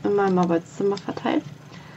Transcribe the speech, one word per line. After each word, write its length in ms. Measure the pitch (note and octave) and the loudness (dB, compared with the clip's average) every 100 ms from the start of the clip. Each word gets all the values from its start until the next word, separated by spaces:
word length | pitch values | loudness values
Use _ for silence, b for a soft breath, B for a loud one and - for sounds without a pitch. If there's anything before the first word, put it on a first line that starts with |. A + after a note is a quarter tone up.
in 120 | G3+ G3+ | 0 2
meinem 220 | G3 F3+ | 4 4
Arbeitszimmer 600 | F3+ E3+ E3+ - G3 G3 | 4 2 0 -2 0 0
verteilt. 460 | - - A#3+ D4+ - - - B B | -4 -4 0 0 -2 -12 -18 B B